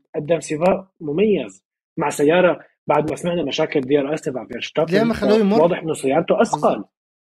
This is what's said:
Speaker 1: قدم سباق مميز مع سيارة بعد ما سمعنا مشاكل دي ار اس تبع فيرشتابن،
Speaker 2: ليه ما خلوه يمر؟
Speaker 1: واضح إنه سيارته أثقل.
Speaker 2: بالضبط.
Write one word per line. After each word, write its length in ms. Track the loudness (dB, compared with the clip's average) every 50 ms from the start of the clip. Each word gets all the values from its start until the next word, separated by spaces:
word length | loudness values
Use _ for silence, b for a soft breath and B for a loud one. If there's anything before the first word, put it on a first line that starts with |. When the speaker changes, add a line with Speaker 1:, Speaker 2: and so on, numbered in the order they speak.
| _ _ -10
Speaker 1:
قدم 240 | -6 -4 -2 -2 -2
سباق 480 | -2 -4 -4 -2 0 0 0 0 -4 _ _ -12
مميز 600 | -8 -6 -2 0 2 2 2 0 -2 -6 -12 -20 _ _ _ _ _ _ _
مع 120 | -4 -4 -4
سيارة 500 | -2 2 2 4 6 6 4 4 2 0 B B B B _
بعد 220 | 0 0 2 0 -2
ما 60 | -4
سمعنا 280 | -4 -4 -4 -2 -2 -4
مشاكل 380 | -4 -2 -2 -2 -2 -2 -2
دي 180 | 0 0 0 0
ار 140 | 0 0 -4
اس 80 | -6
تبع 240 | -6 -6 -8 -8 -10
فيرشتابن، 480 | -12 -12 -12 -12 -6 -2 -2 -2 0 2
Speaker 2:
ليه 100 | 0 2
ما 100 | 0 0
خلوه 240 | 0 2 2 4
يمر؟ 240 | 4 4 4 4 4
Speaker 1:
واضح 200 | 4 4 2 0
إنه 120 | -4 -6 -4
سيارته 480 | -4 -2 0 0 0 2 2 2 2
أثقل. 200 | 2 0 0 0
Speaker 2:
بالضبط. 320 | 0 0 0 -2 -6 -12 _ _ _ _ _ _ _ _